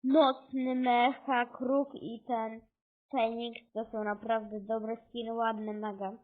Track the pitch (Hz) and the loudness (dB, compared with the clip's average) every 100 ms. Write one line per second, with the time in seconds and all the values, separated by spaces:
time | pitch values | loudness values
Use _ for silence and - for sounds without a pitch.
0 | 254 269 277 262 - 262 254 254 254 240 | 6 8 6 4 -4 -4 -2 2 4 6
1 | 247 254 - 247 240 - 254 277 277 - | 4 2 -2 0 0 -4 0 0 0 -6
2 | - 226 - 233 226 226 _ _ _ _ | -12 -12 -4 -4 -4 -8 _ _ _ _
3 | _ 269 226 233 233 233 _ 214 220 220 | _ 0 0 0 -6 -10 _ -8 -6 -4
4 | 208 208 220 226 214 208 196 226 220 226 | -2 -4 0 -2 -2 -10 -4 -4 -2 -8
5 | _ 240 226 226 226 220 214 214 214 196 | _ -10 -6 0 0 0 -6 -6 -6 -6
6 | 190 226 | -8 -8